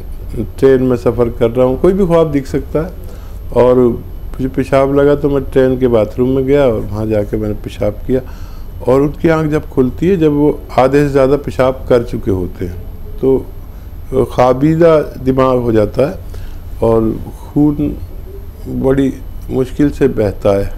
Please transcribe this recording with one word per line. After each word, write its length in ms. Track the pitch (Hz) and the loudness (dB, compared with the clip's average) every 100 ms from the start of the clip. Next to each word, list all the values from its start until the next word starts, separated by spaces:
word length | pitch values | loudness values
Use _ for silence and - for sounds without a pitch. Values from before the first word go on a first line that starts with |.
| - - - 123 107 - | -8 -10 -8 -6 -6 2
ट्रेन 240 | 135 131 | 4 4
में 140 | 127 123 | 2 0
सफ़र 320 | 131 113 117 | 0 0 0
कर 220 | - 117 | 0 0
रहा 160 | 120 127 | 2 2
हूँ, 140 | 131 | 2
कोई 120 | 175 | 2
भी 140 | 196 185 | 2 2
ख्वाब 260 | 170 160 | 2 2
दिख 140 | 143 131 | 0 -2
सकता 400 | 147 - 151 180 | -6 -4 -4 -4
है, 60 | - - - - - - 120 | -8 -12 -12 -14 -12 -2 2
और 220 | 123 127 | 4 6
मुझे 720 | 123 110 - - - - 131 | 4 2 -6 -12 -10 -6 -4
पेशाब 460 | - 127 135 135 | -4 0 2 4
लगा 200 | 143 143 | 4 4
तो 160 | 147 143 | 4 2
मैं 120 | 143 | 0
ट्रेन 360 | 127 135 131 127 | 0 2 4 4
के 100 | 127 | 2
बाथरूम 400 | 113 104 - 127 | 2 2 0 0
में 160 | 135 | 0
गया 200 | 131 143 | 2 4
और 80 | 135 | 4
वहाँ 340 | 110 107 104 110 | 2 -4 -4 -2
जाके 300 | 107 101 113 | 0 0 -2
मैंने 180 | 107 | -4
पेशाब 380 | 104 98 - 104 | -4 -8 -4 -4
किया, 280 | - - 127 - - - - - - - | -4 -2 -2 -4 -12 -12 -12 -12 -6 0
और 120 | 135 | 2
उनकी 280 | 147 143 165 | 2 0 0
आंख 220 | 160 156 | 2 0
जब 180 | 151 - | -2 -2
खुलती 400 | - 127 - 165 | 0 0 0 0
है, 80 | 196 | 2
जब 160 | 156 | 2
वो 280 | 147 147 - - - | 4 2 0 -4 -2
आधे 200 | 131 143 | 2 2
से 100 | 147 | 2
ज़्यादा 280 | 139 131 147 | 4 4 2
पेशाब 500 | 143 - 131 131 - | -2 0 0 0 2
कर 140 | 127 | 2
चुके 280 | 120 120 110 | 2 -4 -2
होते 340 | 92 87 - | -2 -4 -6
हैं, 120 | 90 87 - - - - | -8 -8 -12 -12 -12 -2
तो 260 | 131 131 - - - - - - - | 2 2 -2 -12 -14 -14 -14 -12 -4
ख्वाबीदा 840 | 131 117 - 127 127 147 160 165 156 | -2 0 4 4 4 2 4 6 4
दिमाग 580 | - - 127 131 131 127 | 2 -4 0 2 4 2
हो 140 | 120 | 2
जाता 380 | 110 104 - 143 | 2 2 2 -2
है 80 | 190 - - - - - - | -2 -10 -10 -10 -10 -10 -2
और 380 | 113 113 113 110 - - | 2 4 2 -2 -8 -12
खून 580 | - 143 147 147 147 - - - - - - - - | -4 2 2 2 -2 -4 -10 -12 -14 -14 -14 -12 -8
बड़ी 460 | 127 127 139 135 127 - - - | -2 0 2 0 -2 -10 -12 -6
मुश्किल 400 | 123 131 - 143 | -2 -2 0 0
से 180 | - 135 | 2 0
बहता 500 | 120 104 - 104 101 | 2 -2 0 0 2
है 140 | 101 | 0